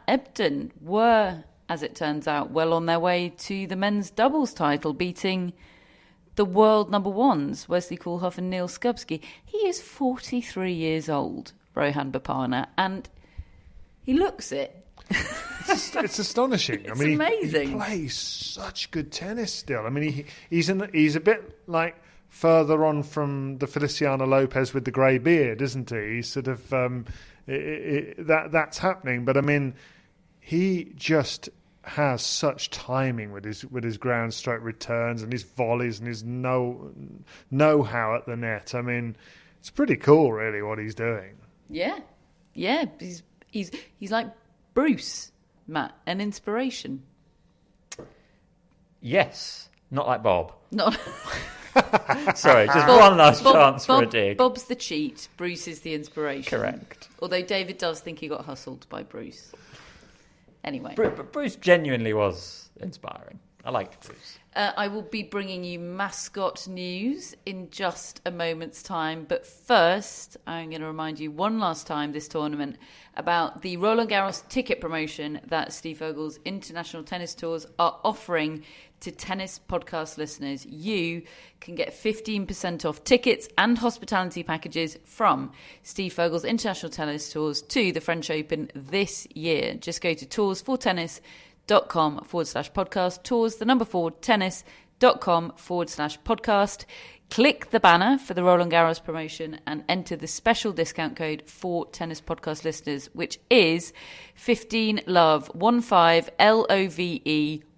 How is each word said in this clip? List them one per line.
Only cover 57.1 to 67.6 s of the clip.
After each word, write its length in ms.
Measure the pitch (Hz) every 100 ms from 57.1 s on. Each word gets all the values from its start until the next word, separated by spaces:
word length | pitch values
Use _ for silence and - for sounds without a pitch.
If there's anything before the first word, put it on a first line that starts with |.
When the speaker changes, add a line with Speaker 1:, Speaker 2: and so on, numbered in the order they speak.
| -
Speaker 1:
Although 220 | 180 180
David 360 | 180 196 185 180
does 220 | 170 156
think 180 | 170 151
he 100 | 156
got 160 | 151
hustled 420 | - 131 - 131 -
by 120 | 104
Bruce. 480 | 101 - - - - - - - - - - _ _ _ _ _
Anyway. 300 | 147 135 143
Speaker 3:
Bru-, 160 | - -
but 220 | - 135
Bruce 240 | - - -
genuinely 560 | 180 175 147 123 113
was 560 | 107 101 87 - - - -
inspiring. 580 | 185 - - - - - _ _
I 60 | 123
liked 340 | 123 92 -
Bruce. 340 | - - - - _ -
Speaker 1:
Uh, 160 | 208 -
I 120 | 202
will 140 | 208
be 200 | 208 220
bringing 400 | 208 202 190 185
you 160 | 175 175
mascot 880 | 175 180 196 - - 202 185 - 190
news 680 | 180 180 185 233 311 - - 196
in 240 | 190